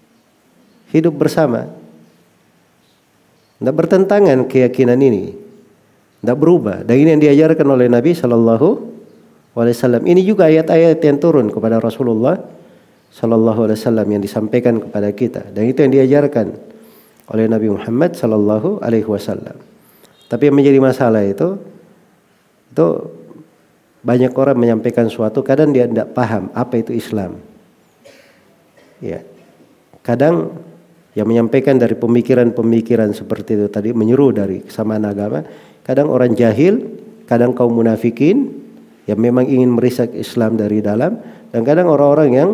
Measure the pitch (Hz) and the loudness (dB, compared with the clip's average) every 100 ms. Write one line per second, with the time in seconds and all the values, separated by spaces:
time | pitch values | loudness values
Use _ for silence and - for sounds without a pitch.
0 | _ _ _ _ _ _ _ _ _ 160 | _ _ _ _ _ _ _ _ _ -2
1 | 160 147 151 170 147 117 - - - - | 0 0 -2 0 -2 -2 -6 -16 -20 -20
2 | _ _ _ _ _ _ _ _ _ _ | _ _ _ _ _ _ _ _ _ _
3 | _ _ _ _ _ - 123 156 165 185 | _ _ _ _ _ -8 -4 -2 2 2
4 | 190 202 190 131 123 131 123 123 123 123 | 2 4 4 2 2 2 0 2 2 4
5 | 139 101 92 - - - _ _ _ _ | 2 2 -4 -14 -20 -20 _ _ _ _
6 | _ _ 107 131 156 175 110 92 90 123 | _ _ -4 0 2 2 0 -6 0 2
7 | 156 151 151 143 156 160 139 131 123 120 | 4 4 4 4 4 2 2 2 2 2
8 | 135 170 123 117 113 113 156 262 - - | 2 0 0 2 2 2 2 0 -6 -18
9 | - _ _ _ _ - 117 120 127 117 | -20 _ _ _ _ -4 -2 0 0 0
10 | - 180 190 214 165 160 160 170 165 160 | 2 2 2 2 4 4 4 4 4 4
11 | 151 139 170 156 107 107 110 113 113 110 | 2 2 2 2 0 -2 -2 0 -2 -4
12 | 123 110 123 180 - - - _ _ _ | -2 0 0 -2 -6 -20 -20 _ _ _
13 | _ - 117 113 113 110 110 110 123 113 | _ -6 -2 2 2 0 -2 -2 -2 -2
14 | 101 104 101 113 107 120 123 113 98 104 | -2 -2 -4 -6 -2 -2 0 -2 -4 -6
15 | 104 101 117 - - 101 110 127 139 135 | -4 -4 -4 -6 -10 -4 -2 2 2 4
16 | 131 143 143 123 101 - - - - - | 4 2 0 -2 -4 -8 -18 -20 -20 -20
17 | _ _ - 110 110 113 110 98 - 117 | _ _ -8 -2 0 0 0 -4 -4 -2
18 | 175 175 117 110 104 107 156 208 - 113 | -2 -2 -2 0 0 0 -2 -4 -2 -2
19 | 107 101 - - - - - _ _ _ | -2 -6 -6 -10 -10 -18 -20 _ _ _
20 | _ _ - 113 143 139 139 139 131 131 | _ _ -10 0 2 4 4 4 4 2
21 | 123 110 101 98 165 196 - - _ _ | 2 2 0 -2 -4 -6 -12 -20 _ _
22 | _ _ _ _ _ _ _ 120 165 - | _ _ _ _ _ _ _ -2 0 0
23 | - - - - - _ _ _ _ _ | -8 -18 -20 -20 -20 _ _ _ _ _
24 | 120 123 127 127 135 123 120 113 117 113 | -2 0 0 0 0 0 0 0 -2 -2
25 | 113 - 110 120 131 135 156 135 120 113 | -2 -2 -4 -4 -2 0 2 2 0 -2
26 | 107 - 117 107 95 - 123 117 113 120 | -4 -4 -4 -4 -6 -8 -6 -4 -4 -8
27 | - 107 92 - - _ _ _ _ _ | -6 -8 -8 -12 -20 _ _ _ _ _
28 | - - _ _ _ _ _ _ _ - | -20 -20 _ _ _ _ _ _ _ -16
29 | 120 - - - _ _ _ _ _ _ | -12 -12 -14 -20 _ _ _ _ _ _
30 | - 120 147 170 160 - - - _ _ | -4 0 0 0 -4 -10 -20 -20 _ _
31 | _ - 107 117 117 139 131 131 117 113 | _ -6 0 0 2 0 2 2 2 0
32 | 117 120 - 117 120 117 117 117 113 117 | 0 0 2 2 2 0 0 0 0 0
33 | 107 101 - 110 - 107 104 107 104 117 | 0 -4 -8 -8 -4 -4 -2 -4 -4 -2
34 | 107 131 139 104 98 90 - - 110 107 | 0 2 2 0 -4 -6 -10 -8 -4 -4
35 | 104 101 104 139 156 - - _ - 131 | -4 -4 -6 -6 -10 -16 -20 _ -4 0
36 | 147 127 123 110 117 107 165 233 - - | 0 2 0 2 2 2 2 0 -4 -14
37 | - - - 120 120 123 123 117 113 110 | -20 -16 -2 0 0 2 0 2 0 0
38 | 117 113 143 247 254 - - - - _ | -2 0 0 0 -2 -8 -20 -20 -20 _
39 | - 104 120 123 127 131 127 120 120 123 | -6 -2 0 2 2 2 2 2 0 0
40 | 117 - 113 123 110 110 104 107 104 107 | -4 -6 -8 -2 -2 0 -2 -2 -2 -2
41 | 156 233 - - - 117 117 156 180 143 | -2 -4 -12 -20 -10 -4 0 2 2 2
42 | 143 147 147 123 175 | 4 4 2 2 2